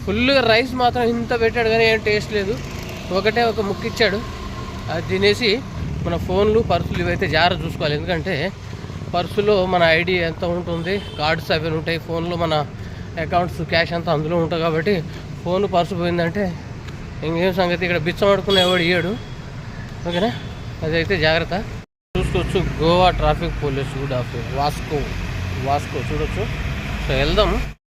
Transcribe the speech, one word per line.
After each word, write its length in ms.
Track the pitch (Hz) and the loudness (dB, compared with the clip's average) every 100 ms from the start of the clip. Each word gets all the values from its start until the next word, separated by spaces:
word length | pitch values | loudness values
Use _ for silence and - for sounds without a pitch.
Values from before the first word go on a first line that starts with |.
ఫుల్గా 380 | - 214 247 277 233 | -2 0 4 4 6
రైస్ 240 | 226 254 254 | 4 4 2
మాత్రం 220 | 247 247 233 233 | 2 4 0 0
ఇంత 160 | 226 240 226 | -2 2 2
పెట్టాడు 240 | 220 226 226 | 2 2 4
కానీ 120 | 226 | 4
ఏం 60 | 220 214 | 4 2
టేస్ట్ 240 | 208 208 208 | 0 0 -2
లేదు, 140 | 190 254 - - - - - 180 | -2 -4 -6 -10 -10 -10 -2 0
ఒకటే 220 | 196 220 233 | 2 4 2
ఒక 80 | 214 202 | 2 -2
ముక్క 160 | 190 233 | -2 -4
ఇచ్చాడు. 280 | 202 220 196 247 - - - - - - | 2 2 2 -4 -8 -10 -8 -8 -8 -4
అది 160 | 156 165 | -4 -2
తినేసి 400 | 190 196 208 240 220 269 - - - 170 | 2 4 4 2 0 -2 -6 -6 -4 -2
మన 100 | 170 - | -2 0
ఫోన్లు, 320 | 185 208 220 226 | 2 4 4 2
పర్సులు 280 | 175 170 160 175 | 0 0 -2 -2
ఇవైతే 220 | 175 180 156 | 0 2 4
జాగ్రత్త 240 | 175 180 160 | 4 2 -4
చూసుకోవాలి, 300 | - 160 147 | -2 -2 0
ఎందుకంటే 340 | 165 170 156 156 175 - - - - - - 175 | 0 -2 -2 -2 -2 -6 -12 -12 -10 -10 -4 -2
పర్సులో 380 | 175 - 208 208 185 | -2 0 4 4 4
మన 100 | 185 165 160 | 4 6 6
ఐడీ 180 | 175 185 165 | 4 2 0
ఎంత 160 | 165 180 | -2 -2
ఉంటుంది, 400 | 175 175 170 165 202 - - | -2 -2 -4 -2 -4 -4 -2
కార్డ్స్ 320 | 151 160 151 170 | 0 0 0 0
అవి 140 | 160 160 | 0 -2
ఉంటాయి, 220 | 156 165 - | -2 -4 -4
ఫోన్లో 280 | 165 170 175 | -4 -2 0
మన 120 | 170 156 143 - - - - - | 2 2 0 -6 -12 -10 -10 -6
అకౌంట్స్, 360 | 160 175 175 - 160 | 0 0 0 -4 0
క్యాష్ 220 | 165 165 170 | 0 2 -2
అంతా 120 | 165 151 | 0 0
అందులో 200 | 156 175 | 2 0
ఉంటుంది 180 | 196 170 165 | 0 0 0
కాబట్టి 300 | 160 214 196 151 - - - | 0 0 0 -2 -10 -12 -8
ఫోన్, 220 | 175 185 202 180 | -2 0 2 2
పర్సు 180 | 170 180 | 2 0
పోయిందంటే 440 | 170 170 170 170 190 165 - - - - - - 151 | 0 2 0 0 -2 -4 -10 -12 -10 -10 -10 -6 -4
ఇంకేం 260 | 170 180 180 | 0 2 2
సంగతి. 220 | 175 175 180 | 2 2 0
ఇక్కడ 120 | 175 156 | 0 0
బిచ్చం 200 | 170 196 | 2 4
ఆడుకున్న 280 | 196 190 196 180 | 4 4 4 4
ఎవడు 180 | 180 170 | 4 2
ఇయ్యడు, 240 | 180 170 233 - - - - - - - - 175 | 2 0 -4 -8 -12 -12 -12 -12 -10 -10 -8 -4
ఓకేనా? 240 | 175 214 247 - - - - 160 | 0 0 -2 -10 -10 -10 -6 -2
అదైతే 300 | 165 160 151 156 | 0 0 2 4
జాగ్రత్త 280 | 160 165 175 220 - - _ _ 180 | 2 0 -4 -4 -8 -12 _ _ -2
చూసుకోవచ్చు. 440 | 185 190 170 196 143 127 | 0 0 0 0 0 0
గోవా 260 | 156 175 185 160 | 4 6 6 4
ట్రాఫిక్ 340 | 151 151 170 147 | 2 2 0 -2
పోలీస్, 300 | 147 135 131 131 | -2 -2 -4 -4
గుడ్ 140 | 135 127 | -4 -4
ఆఫ్టర్‌నూన్, 320 | 120 120 113 131 | -4 -6 -6 0
వాస్కో, 400 | 147 147 - 151 135 - - - - - 127 | 0 -2 -4 -4 -2 -4 -4 -4 -4 -4 0
వాస్కో 340 | 143 143 151 123 | 0 0 -4 -4
చూడొచ్చు. 340 | 117 151 101 - - - - - - - | -2 -2 -2 -2 -2 -4 -4 -4 -4 -2
So 80 | 135 | 0
వెళ్దాం. 320 | 143 175 196 202 - - | 2 4 4 2 -2 -8